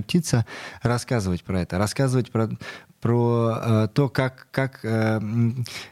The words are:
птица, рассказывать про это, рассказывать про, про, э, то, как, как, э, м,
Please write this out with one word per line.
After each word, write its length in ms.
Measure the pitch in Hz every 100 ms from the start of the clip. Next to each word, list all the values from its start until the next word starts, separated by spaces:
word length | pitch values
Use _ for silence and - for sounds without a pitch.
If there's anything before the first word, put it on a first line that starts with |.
птица, 460 | - 175 - 120 107 - - -
рассказывать 600 | 117 120 - 120 95 87
про 160 | - 95
это, 160 | 85 90
рассказывать 540 | 104 - 135 127 113
про, 180 | 107 113 120 - - - _
про, 560 | 113 120 120 117 117 113
э, 260 | 113 110 107
то, 160 | - 139
как, 380 | - 131 - -
как, 280 | - 131 -
э, 340 | 110 113 110 110
м, 460 | 104 117 117 127 120 - -